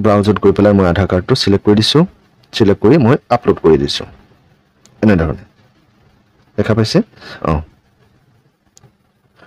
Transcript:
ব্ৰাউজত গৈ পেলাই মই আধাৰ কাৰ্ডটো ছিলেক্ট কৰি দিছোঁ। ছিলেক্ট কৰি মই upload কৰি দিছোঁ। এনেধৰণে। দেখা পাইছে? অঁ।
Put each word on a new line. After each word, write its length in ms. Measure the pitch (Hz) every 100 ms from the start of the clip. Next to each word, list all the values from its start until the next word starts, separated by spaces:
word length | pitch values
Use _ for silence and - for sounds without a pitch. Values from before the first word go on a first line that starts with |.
ব্ৰাউজত 360 | 104 104 101 98
গৈ 120 | 101
পেলাই 200 | 95 104
মই 140 | 101 90
আধাৰ 200 | 85 90
কাৰ্ডটো 280 | 90 -
ছিলেক্ট 300 | 131 101 101 107
কৰি 80 |
দিছোঁ। 280 | 104 110 147 185 - _ _ _
ছিলেক্ট 280 | - 101 98
কৰি 140 | 104 160
মই 180 | 123 143 -
upload 280 | 120 - -
কৰি 180 | 85 73
দিছোঁ। 280 | 71 - - - _ _ _ _ _ _ _ _
এনেধৰণে। 420 | 107 90 80 - - _ _ _ _ _ _ _ _ _ _ -
দেখা 160 | 104
পাইছে? 240 | 110 107 175 - _ - -
অঁ। 180 | - 78 78 _ _ _ _ _ _ _ _ _ _ _ _ _ _ _ _ _